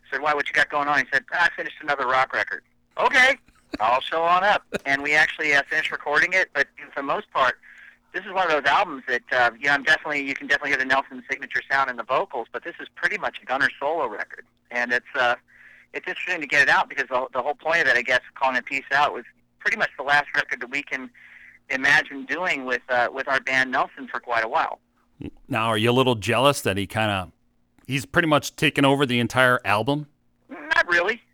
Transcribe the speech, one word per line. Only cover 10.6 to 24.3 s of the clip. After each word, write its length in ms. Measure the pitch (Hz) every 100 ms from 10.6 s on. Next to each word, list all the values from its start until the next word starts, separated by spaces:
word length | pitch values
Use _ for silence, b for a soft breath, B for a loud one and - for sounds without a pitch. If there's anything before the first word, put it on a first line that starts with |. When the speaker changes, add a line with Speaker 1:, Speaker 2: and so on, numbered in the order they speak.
| 143
Speaker 1:
hear 80 | 139
the 60 |
Nelson 400 | 131 135 - 127 -
signature 320 | 139 127 - -
sound 180 | 139 135
in 80 | 123
the 80 |
vocals, 420 | 110 139 190 127 113
but 100 | 117
this 120 | 170 -
is 100 | 139
pretty 220 | - 175 202
much 220 | 131 -
a 40 | -
Gunnar 240 | 131 135 -
solo 260 | 139 165 127
record. 380 | 101 - - _ _ _
And 220 | 120 120
it's, 220 | 123 -
uh, 220 | 139 123 120 _ b b b b
it's 120 | 143 -
interesting 360 | 180 - 180
to 40 | 143
get 160 | 147
it 60 | 139
out 220 | 170 -
because 180 | - 127
the, 180 | 127 127
the 100 | -
whole 120 | 147
point 280 | 143 156 170
of 60 | 143
it, 80 | 120
I 60 |
guess, 180 | 120 123 -
calling 220 | - 135 127
it 100 | 123
Peace 180 | 135 -
Out, 220 | 139 147
was 100 | 98 - _ _ _
pretty 200 | 208 214
much 120 | 160 -
the 60 |
last 240 | 135 147 143
record 260 | 143 - 131
that 100 | 123
we 120 | 139
can 280 | 139 131 127 B B B B B _
imagine 560 | 135 139 151 147 139
doing 400 | 131 147 180 147
with, 160 | 127 123 -
uh, 200 | 123 117
with 140 | - 135
our 120 | 135
band 320 | 127 131 131
Nelson 340 | 131 180 - 127
for 120 | 123
quite 240 | -